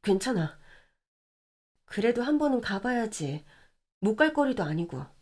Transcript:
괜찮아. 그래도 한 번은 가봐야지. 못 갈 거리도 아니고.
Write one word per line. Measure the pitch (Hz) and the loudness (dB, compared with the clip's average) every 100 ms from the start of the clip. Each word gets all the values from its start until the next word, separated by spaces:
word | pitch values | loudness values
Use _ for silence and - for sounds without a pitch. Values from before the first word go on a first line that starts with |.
괜찮아. | - 190 254 220 156 - - - _ _ _ _ _ _ _ _ _ _ _ | 2 2 2 0 -2 -6 -20 -20 _ _ _ _ _ _ _ _ _ _ _
그래도 | - 220 240 | 0 0 0
한 | 247 302 | 0 2
번은 | 294 254 | 2 0
가봐야지. | 220 196 247 240 220 - 147 156 - - _ _ _ _ | -2 -4 -2 -2 -2 -4 -6 -6 -10 -20 _ _ _ _
못 | 196 214 | -2 4
갈 | 311 | 2
거리도 | 302 277 247 | 4 0 0
아니고. | 156 156 170 131 139 - | -2 -2 -4 -6 -12 -16